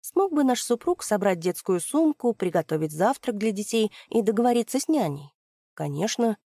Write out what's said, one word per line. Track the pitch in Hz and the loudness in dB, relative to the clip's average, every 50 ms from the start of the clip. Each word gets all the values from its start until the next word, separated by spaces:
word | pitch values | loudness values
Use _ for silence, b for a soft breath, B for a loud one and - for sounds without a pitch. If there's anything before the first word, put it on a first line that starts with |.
Смог | _ - - 349 392 392 339 | _ -2 0 0 0 2 2
бы | 294 285 | 2 2
наш | 262 247 233 - | 2 2 0 0
супруг | - 240 233 - - 359 - - | -2 -4 -2 0 -2 -2 -2 -2
собрать | - 214 202 196 202 185 170 | -2 -2 0 2 0 0 0
детскую | 165 180 180 - - - 190 175 | -2 -4 -4 -4 -2 -2 -2 -2
сумку, | 160 - - 294 330 311 294 _ - 240 220 | -2 -2 0 2 2 2 0 _ 0 -2 0
приготовить | _ - 180 170 180 160 _ 160 156 156 156 151 | _ -4 0 0 0 0 _ -2 -2 -2 -4 -2
завтрак | 156 180 226 277 - - - 233 | 0 0 0 0 0 -4 -6 -4
для | 202 202 226 208 | -2 -2 -2 -2
детей | 190 208 - - 226 220 214 B B B B | -2 -6 -2 0 0 0 0 B B B B
и | - 220 220 | 0 0 2
договориться | 196 220 202 240 247 240 240 233 - - 269 | 2 2 2 2 2 2 2 0 0 -2 -4
с | - - | 0 0
няней? | 320 302 220 156 143 143 143 143 _ _ _ _ _ _ _ _ _ | 0 0 2 0 -2 -6 -10 -18 _ _ _ _ _ _ _ _ _
Конечно. | - 151 147 143 143 175 220 - - 240 226 214 - _ | -8 -6 -6 -4 -2 -2 -2 0 0 0 0 0 -2 _